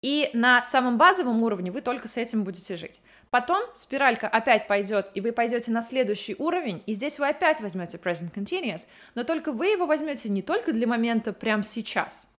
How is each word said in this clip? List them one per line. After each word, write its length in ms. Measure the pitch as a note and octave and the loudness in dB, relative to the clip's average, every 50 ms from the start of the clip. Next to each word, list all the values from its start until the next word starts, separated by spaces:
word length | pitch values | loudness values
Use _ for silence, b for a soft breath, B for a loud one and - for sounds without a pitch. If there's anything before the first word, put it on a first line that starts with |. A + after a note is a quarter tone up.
И 280 | - C4 C#4+ D4 D4 - | 0 0 0 0 0 0
на 300 | - A#3 A3+ B3+ B3 B3 | 0 2 4 6 6 6
самом 360 | B3 - - C4 B3 B3+ A#3+ A3 | 4 4 2 2 2 4 4 6
базовом 440 | D#4 F4+ F#4+ F#4+ D#4+ B3 A3+ A3+ | 6 6 6 4 0 0 2 2
уровне 300 | A3+ A3+ G#3 F3+ F3+ F3+ | 2 2 0 -2 -4 -6
вы 80 | F3+ C4+ | -6 -4
только 260 | - B3 B3 C4 - | -4 -4 -4 -4 -4
с 100 | A3 - | -6 -4
этим 280 | A#3+ A#3 A#3 - A3 G3+ | -4 -4 -2 -2 -2 -2
будете 320 | F#3 F3+ - - - F#3+ | -2 -6 -8 -8 -8 -8
жить. 240 | E3 E3+ - - - b b b b b b | -8 -8 -14 -16 -18 b b b b b b
Потом 300 | - - - - F4 G4+ A#4+ - - | 0 0 2 2 0 0 0 -4 -8
спиралька 540 | - - - - C#4 C#4 C4 A#3 A3 - G3+ | -12 -8 -6 0 4 4 4 4 4 -2 0
опять 400 | - A3+ A3+ C4+ A#3 G#3 G#3+ - | 0 0 4 4 4 4 4 2
пойдёт, 420 | G3+ G3+ G3+ F#3+ G#3+ G3+ G3 - - | 0 0 0 0 0 -2 -2 -2 -8
и 60 | - | -4
вы 120 | G3 A#3 | -4 -2
пойдёте 400 | A#3 A#3+ A#3 A#3 A#3+ A#3+ A#3 A#3 | 0 0 0 0 0 -2 -2 0
на 100 | A3+ A#3 | -2 0
следующий 540 | A#3 - B3+ C4 B3 G3+ G#3+ G3+ - - G3 - | 0 0 0 0 2 2 0 -4 -4 -8 -6 -2
уровень, 420 | C#4+ D#4+ E4+ F#4 E4 B3 F3+ D3+ - | -2 0 0 0 -2 -4 -6 -6 -4
и 80 | - A3 | -6 -4
здесь 240 | G3 A#3+ D4 D4 - | -4 -2 -4 -2 0
вы 100 | C#4+ C#4 | 0 0
опять 320 | D4+ D4 F#4 D#4+ D#4 D#4 | 0 2 2 2 2 2
возьмёте 360 | G#3+ G3+ E3+ F#3 F3 E3+ - | -2 -6 -6 -6 -6 -8 -10
present 360 | - - F3+ F3 E3 E3+ E3+ | -6 -4 -4 -4 -2 -6 -8
continuous, 540 | - G3+ G3+ - E4+ F#4 F4 A#3 E3+ E3+ - B B B B B B | -8 -6 -6 -4 -4 -4 -2 -4 -6 -6 -10 B B B B B B
но 80 | A#3 A#3+ | -6 -2
только 260 | A#3+ E4 D#4 D#4+ D#4 | -2 -2 -2 -2 -4
вы 160 | C4+ G#3+ D#4+ | -4 0 2
его 200 | G4 G#4+ F#4 F4+ | 2 2 2 2
возьмёте 420 | C#4+ D4+ D4 D4 D#4 C#4+ A3+ - A3 | 2 2 0 0 -4 -6 -6 -4 -2
не 140 | G3+ G3 | -2 -2
только 300 | F#3+ - E4 G#4+ A#4 E4 | 0 0 -2 0 0 0
для 140 | B3 A3+ A#3 | 0 2 2
момента 460 | A3+ A#3 A3+ A3+ A#3 A#3 A3 A3 A3 | 2 2 2 2 2 2 0 0 -2
прямо 320 | G3+ - - A3 G#3+ G#3+ G3+ | -8 -4 -2 -2 0 0 -2
сейчас 640 | - - A#3 G#3+ - - G3 D#3+ - - - - - _ | -4 -6 -6 -8 -4 -2 -2 -2 -2 -6 -14 -14 -16 _